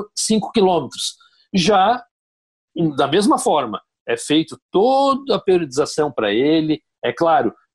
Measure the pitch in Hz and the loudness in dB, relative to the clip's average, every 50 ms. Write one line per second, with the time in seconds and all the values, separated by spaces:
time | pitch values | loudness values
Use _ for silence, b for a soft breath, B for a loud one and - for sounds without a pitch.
0 | 202 - - - - - 220 214 - - - 226 196 185 175 160 127 110 - - | -2 -6 -8 -6 -2 0 0 0 -2 -2 0 2 2 4 2 0 -2 -6 -10 -8
1 | - - - b b b b b b b b 90 156 214 208 185 190 214 247 240 | -10 -10 -10 b b b b b b b b 0 2 2 4 4 4 2 0 -2
2 | - _ _ _ _ _ _ _ _ _ _ _ _ _ - 165 170 156 139 135 | -6 _ _ _ _ _ _ _ _ _ _ _ _ _ -6 -2 -2 -2 0 0
3 | 139 131 151 202 202 240 262 - - 208 170 147 127 110 101 - _ _ _ _ | 0 0 2 2 2 2 2 2 2 0 0 0 0 -4 -8 -10 _ _ _ _
4 | - - 120 - - - 147 160 156 - 131 - _ _ - 180 214 254 269 269 | -6 -6 -6 -4 -2 0 0 0 0 -2 -8 -20 _ _ 0 2 2 2 2 2
5 | 277 277 269 269 277 269 202 180 - 190 185 175 165 139 123 139 143 - - 160 | 2 2 0 -2 -2 -4 -4 -2 0 0 0 0 0 -2 -2 -2 -2 -2 -2 -4
6 | 151 143 - 123 107 101 101 120 139 151 160 160 156 156 151 - _ _ _ - | -4 -2 -2 -4 -2 0 0 0 2 2 2 0 0 -2 -4 -4 _ _ _ -8
7 | - 120 - - 170 165 160 143 120 104 - b b b | -6 -6 -2 0 0 2 2 2 0 -2 -4 b b b